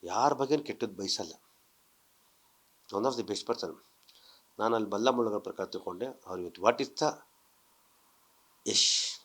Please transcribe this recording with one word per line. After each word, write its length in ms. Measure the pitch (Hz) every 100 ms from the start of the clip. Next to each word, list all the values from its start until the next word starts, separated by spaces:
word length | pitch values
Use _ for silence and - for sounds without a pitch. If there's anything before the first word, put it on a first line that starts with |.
ಯಾರ 300 | 87 98 135
ಬಗ್ಗೆನೂ 300 | 135 135 151
ಕೆಟ್ಟದ್ದು 320 | 147 101 110 95
ಬಯಸಲ್ಲ. 380 | 98 - 87 - _ _ _ _ _ _ _ _ _ _ _ _ _ _ _
One 160 | 101 123
of 100 | 120
the 80 | 95
best 180 | 101 -
person. 240 | 117 90 76 _ _ _ - - - _ -
ನಾನು 160 | 110 113
ಅಲ್ಲಿ 140 | 104
ಬಲ್ಲ 200 | 101 120
ಮುಳುಗರ 280 | 123 113 104
ಪ್ರಕಾರ 280 | - - 95
ತಿಳ್ಕೊಂಡೆ. 400 | 95 - 90 127 - -
ಅವ್ರು 140 | 92
ಇವತ್ತು 200 | 87 85
what 160 | 98 120
is 80 | -
the 220 | - 151 - - _ _ _ _ _ _ _ _ _ _ _ _ _ -
ಯಶ್? 540 | - - - - -